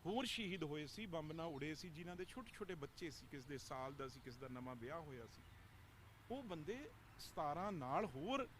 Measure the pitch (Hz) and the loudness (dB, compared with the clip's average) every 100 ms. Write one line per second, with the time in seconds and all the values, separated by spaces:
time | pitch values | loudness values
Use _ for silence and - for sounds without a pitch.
0 | 165 226 247 - 196 185 151 151 147 - | 4 6 6 4 2 2 2 2 0 -2
1 | 220 165 151 160 165 135 151 147 180 151 | 0 0 2 0 0 2 0 0 -4 -4
2 | 175 180 185 254 226 - 190 170 143 - | -4 -2 -4 -4 -6 -4 -2 0 -2 -2
3 | 165 - - 143 127 135 - 131 131 139 | -2 -2 -6 -6 -2 -4 0 0 0 0
4 | 135 127 131 120 131 127 127 120 120 165 | -2 -2 -8 -6 -4 -2 -2 -2 -2 -2
5 | 147 127 110 - - - - - - - | -2 -6 -6 -10 -12 -12 -12 -14 -14 -14
6 | - - - 262 240 165 151 247 302 - | -14 -14 -4 -2 0 0 0 -2 -4 -10
7 | - - - 180 147 160 202 175 127 156 | -14 -10 -4 2 4 4 4 2 6 6
8 | 208 131 185 269 247 | 6 2 4 4 4